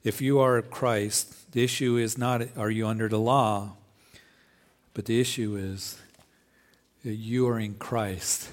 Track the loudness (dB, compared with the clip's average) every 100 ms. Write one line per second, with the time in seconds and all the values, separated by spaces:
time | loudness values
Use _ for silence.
0 | -2 0 2 6 6 4 0 -2 0 2
1 | 0 -2 -6 -14 -6 0 0 2 2 2
2 | 0 -2 0 0 -4 -4 -2 0 -2 0
3 | 0 2 4 4 4 0 -6 -14 _ _
4 | _ -20 _ _ _ _ _ _ _ -10
5 | 0 0 0 -2 -4 -4 -6 -8 -12 -14
6 | -20 _ _ _ _ _ _ _ _ _
7 | -10 -8 -4 2 2 2 -4 -8 -4 -2
8 | -2 -4 -4 -4 -6